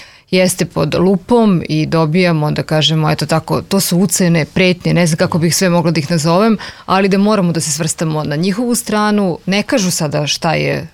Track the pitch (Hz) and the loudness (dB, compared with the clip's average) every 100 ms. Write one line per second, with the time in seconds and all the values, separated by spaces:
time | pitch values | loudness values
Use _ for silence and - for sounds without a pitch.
0 | - - _ 185 185 - 175 160 160 151 | -18 -20 _ 0 2 0 -4 -2 -2 0
1 | 180 202 - 240 220 175 - 156 147 165 | 2 0 2 2 4 2 0 -2 0 0
2 | 160 175 175 160 151 151 139 156 156 160 | 0 2 2 2 0 -2 -2 0 2 2
3 | 156 151 147 160 - 160 - 196 - 175 | 0 -2 -2 -2 -2 -6 -2 -2 0 0
4 | 196 - 180 170 147 - 185 180 165 160 | 0 2 2 2 0 0 2 2 0 2
5 | 175 165 185 170 165 - 190 170 165 165 | 2 0 0 0 0 0 2 2 2 0
6 | - 170 160 175 226 208 - - - 190 | 0 -2 2 2 2 0 -4 -16 -2 0
7 | 196 196 208 214 175 165 151 151 156 - | 2 2 2 2 0 -2 -4 -4 -4 -2
8 | 160 151 147 147 185 190 240 233 - 214 | -4 -2 -4 -2 -2 -2 -2 -2 -2 0
9 | 208 208 190 - - 196 - 269 185 - | 0 0 0 -2 -2 -2 0 0 0 -2
10 | 151 147 147 - 170 151 147 143 160 | -2 -2 -2 -2 -2 -2 -2 -4 -8